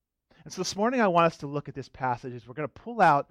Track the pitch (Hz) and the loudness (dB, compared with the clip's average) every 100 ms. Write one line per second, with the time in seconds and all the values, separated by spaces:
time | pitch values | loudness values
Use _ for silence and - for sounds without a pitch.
0 | _ _ _ _ 156 185 180 190 226 262 | _ _ _ _ -14 -10 -8 -2 -2 2
1 | 202 170 165 - 143 143 143 135 - - | 2 4 2 0 -8 -8 -8 -12 -14 -6
2 | 131 120 131 120 113 123 147 - 226 233 | -4 -4 -8 -14 -14 -10 -10 -10 -8 2
3 | 170 143 - | 4 4 0